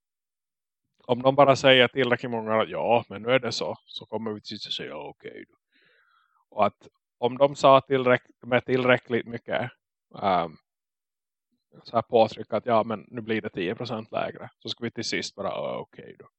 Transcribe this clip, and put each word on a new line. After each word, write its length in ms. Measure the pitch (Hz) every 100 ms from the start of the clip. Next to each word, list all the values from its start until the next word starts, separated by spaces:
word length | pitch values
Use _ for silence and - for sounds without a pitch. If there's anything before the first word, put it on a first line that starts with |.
| _ _ _ _ _ _ _ _ _ _ -
om 160 | 117
de 140 | 131 139
bara 200 | 139 131
säger 320 | 139 131 120
tillräckligt 440 | 139 123 120 127
många 300 | 117 110 110
att 80 | 85
ja, 360 | 85 87 117 -
men 120 | 95
nu 80 | 113
är 80 | 131
det 120 | 117
så, 240 | - 80 - _
så 200 | - -
kommer 260 | 110 113
vi 80 | 104
till 60 | - 107
sist 80 | -
att 60 |
säga 220 | - 131 147
okej 480 | 143 - - - -
då. 60 | _ _ _ _ _ _ _ _ _ _
Och 160 | 104 104
att 220 | - - _ _ -
om 200 | 120 127
de 180 | 143 143
sa 260 | 143 135
tillräck-, 480 | - 135 127 123 _ _ 120
med 200 | 123 -
tillräckligt 600 | 127 123 123 - 113 113
mycket, 440 | 117 - 90 123 _ _ _ _ -
ehm, 360 | 98 90 82 71 _ _ _ _ _ _ _ _ _ _ _ -
så 120 | - 117
här 40 |
påtryck 520 | - 117 110 - 110
att 120 | 107 123
ja, 180 | 113
men 220 | 110 107 -
nu 140 | 123
blir 200 | 110 110
det 80 | 107
tio 260 | - 87 113
procent 360 | 117 110 110
lägre, 380 | - - - 117 _
så 100 | 113
ska 140 | -
vi 80 | 117
till 120 | -
sist 320 | - 92 - -
bara, 120 | 98
ja, 300 | - - -
okej 380 | - - - -
då. 60 | -